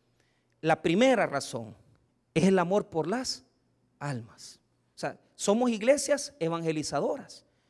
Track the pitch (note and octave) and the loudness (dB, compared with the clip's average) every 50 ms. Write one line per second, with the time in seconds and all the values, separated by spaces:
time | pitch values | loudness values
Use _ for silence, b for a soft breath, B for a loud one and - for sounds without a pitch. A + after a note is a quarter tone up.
0 | _ _ _ _ _ _ _ _ _ _ _ _ - D#3+ D#3+ D#3 - F3 E3 G3+ | _ _ _ _ _ _ _ _ _ _ _ _ 0 0 0 2 2 0 2 4
1 | B3 C4+ B3+ G#3 E3+ C#3 C#3 C#3 - - - A#2+ A2+ A2 - - _ _ _ _ | 4 4 4 4 2 0 -2 -4 -6 -6 -10 -10 -10 -12 -16 -20 _ _ _ _
2 | _ _ _ _ _ _ - D#3+ E3 G3 G3 F#3 E3+ E3+ G3 G#3 G3+ - - D#3+ | _ _ _ _ _ _ -2 2 4 4 4 4 4 2 0 0 0 -2 -4 -4
3 | D3 E3 G#3+ B3+ B3+ - - - - _ _ _ _ _ _ _ _ _ _ - | -2 -2 -2 -4 -4 -6 -8 -10 -12 _ _ _ _ _ _ _ _ _ _ -12
4 | C#3 D3 C3+ A#2 A2+ A2 - - - - - _ _ _ _ _ _ _ _ - | -8 -8 -6 -8 -10 -12 -18 -20 -20 -20 -20 _ _ _ _ _ _ _ _ -10
5 | - C#3+ A2+ - _ _ _ - - - G3+ A#3 B3 B3 A#3 G#3 G#3 A#3+ D4 C#4 | -8 -8 -8 -10 _ _ _ -6 0 0 2 2 2 0 0 0 4 2 2 2
6 | - - C#4+ C#4 - - - - E3+ E3 E3 E3 E3 D#3+ D#3 D#3 D3 - D3 C#3+ | 2 -2 -2 -2 -4 -8 -8 -6 -4 -4 -4 -4 -2 -2 -2 -2 -4 -4 -4 -2
7 | F#3 C#4+ D4 C4+ G3 - - - _ _ _ _ _ _ | -2 -2 -4 -6 -10 -16 -20 -20 _ _ _ _ _ _